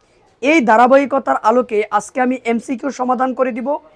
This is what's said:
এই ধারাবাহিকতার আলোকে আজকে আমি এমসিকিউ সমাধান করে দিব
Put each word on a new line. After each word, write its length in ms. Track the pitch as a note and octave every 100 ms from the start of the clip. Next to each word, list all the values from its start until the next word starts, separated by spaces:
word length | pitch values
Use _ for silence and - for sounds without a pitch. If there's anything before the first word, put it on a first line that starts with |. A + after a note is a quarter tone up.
| _ _ _ _ B3+
এই 80 | D#4+ A3+
ধারাবাহিকতার 680 | A3 A#3+ C4+ C#4 C4+ - - G#3+
আলোকে 280 | A#3+ B3+ G#3 G#3+ G#3
আজকে 200 | G3+ - B3+
আমি 100 | B3+ A#3
এমসিকিউ 380 | A#3 - B3 C#4+ -
সমাধান 300 | B3 B3 C4 B3
করে 120 | C4 A#3
দিব 100 | B3+ D4+ -